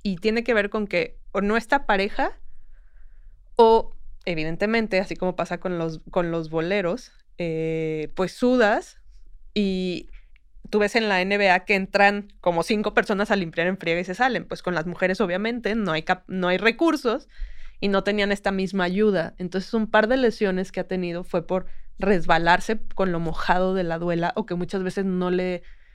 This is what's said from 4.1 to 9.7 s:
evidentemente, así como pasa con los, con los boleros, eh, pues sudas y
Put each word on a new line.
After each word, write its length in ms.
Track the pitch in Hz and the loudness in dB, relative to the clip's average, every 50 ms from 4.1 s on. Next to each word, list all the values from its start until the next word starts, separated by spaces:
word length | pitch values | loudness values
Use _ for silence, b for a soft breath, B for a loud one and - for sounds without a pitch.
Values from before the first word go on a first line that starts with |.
| - - - | -12 -8 -6
evidentemente, 760 | 190 170 156 156 160 165 160 202 214 226 226 220 208 190 185 | -4 -4 -2 -2 -2 -2 0 0 0 2 0 0 2 0 0
así 160 | 202 175 165 | 0 -2 -4
como 200 | - 185 185 175 | -4 -4 -2 -2
pasa 240 | 185 180 - 175 175 | -2 -4 -4 -6 -6
con 180 | - 185 180 | -4 -4 -4
los, 240 | 165 165 165 160 - - - | -4 -4 -4 -6 -8 -8 -4
con 200 | - 190 175 170 | -2 -2 0 0
los 180 | 165 165 160 156 | -2 -4 -4 -4
boleros, 600 | 160 160 165 175 196 208 180 170 208 254 - - - - - _ - | -4 -2 -2 0 0 0 0 -2 -2 -4 -8 -14 -20 -20 -20 _ -10
eh, 760 | - 175 165 160 160 160 160 160 160 160 156 156 156 151 - - | -6 -6 -4 -4 -4 -2 -2 -2 -2 -4 -4 -4 -6 -6 -6 -4
pues 160 | - 185 170 | -4 -4 -4
sudas 680 | - - 247 247 254 247 220 202 233 330 - - - - - - - - - - - - - - - | -2 0 2 2 4 4 4 4 2 0 -2 -8 -16 -20 -20 -20 -20 -20 -20 -20 -18 -18 -14 -6 -2
y 560 | 208 202 190 | -2 0 0